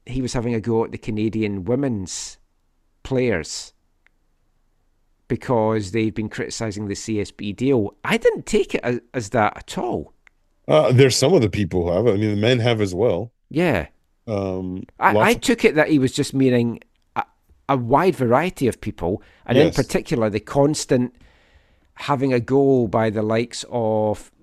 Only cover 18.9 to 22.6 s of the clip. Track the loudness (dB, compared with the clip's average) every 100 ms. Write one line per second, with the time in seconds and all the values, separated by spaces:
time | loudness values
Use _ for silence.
18.9 | -6 -4 -4 -8 _ 0 4 4 2 -2
19.9 | -2 -2 -2 0 -2 -2 2 2 0 0
20.9 | 0 0 _ -20 _ _ _ _ _ _
21.9 | -10 -4 0 0 0 2 2